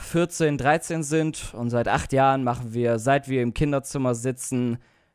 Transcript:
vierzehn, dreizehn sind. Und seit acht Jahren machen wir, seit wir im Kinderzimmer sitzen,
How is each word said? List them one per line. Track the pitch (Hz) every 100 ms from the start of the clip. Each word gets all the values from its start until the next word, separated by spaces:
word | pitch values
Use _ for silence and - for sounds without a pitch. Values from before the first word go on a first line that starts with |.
vierzehn, | - 170 165 - 156 143
dreizehn | 131 165 - 165
sind. | 143 160 156 - -
Und | 113 120
seit | 120 117
acht | 123 -
Jahren | 135 135 135
machen | 123 123 120
wir, | 117 120 117
seit | 120 139 131
wir | 131
im | 120
Kinderzimmer | - 147 139 - 143 127
sitzen, | 117 127 127 - 127 123 117 - _ _